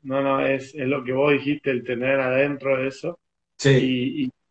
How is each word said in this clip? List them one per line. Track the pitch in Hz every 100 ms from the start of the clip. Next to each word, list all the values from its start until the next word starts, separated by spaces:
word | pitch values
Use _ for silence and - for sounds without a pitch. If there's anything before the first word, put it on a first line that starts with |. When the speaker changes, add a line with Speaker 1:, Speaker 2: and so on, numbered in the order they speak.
Speaker 1:
No, | 135 135
no, | 139 135 135
es, | 135 127
es | 156 131
lo | 143
que | 123
vos | 127 147
dijiste, | 143 135 147 -
el | 123
tener | 120 120 127 135
adentro | 127 131 143 139 135 131 131
eso | 135 156 175 _ _ _ _
Speaker 2:
Sí. | 139
Speaker 1:
y, | 135 127 127 127 160 131
y, | - _